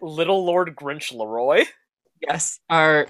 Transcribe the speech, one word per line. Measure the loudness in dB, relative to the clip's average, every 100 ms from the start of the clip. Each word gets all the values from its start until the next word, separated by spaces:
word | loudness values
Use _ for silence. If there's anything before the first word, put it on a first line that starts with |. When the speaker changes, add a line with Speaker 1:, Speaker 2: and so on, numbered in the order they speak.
Speaker 1:
Little | -12 -4 0 0 2
Lord | 0 -2 -6
Grinch | -10 -10 -10
Leroy? | -8 -6 -2 2 2 2 _ _ _ _ _
Speaker 2:
Yes, | -6 -4 -4 -8 0
our | 4 4 4 0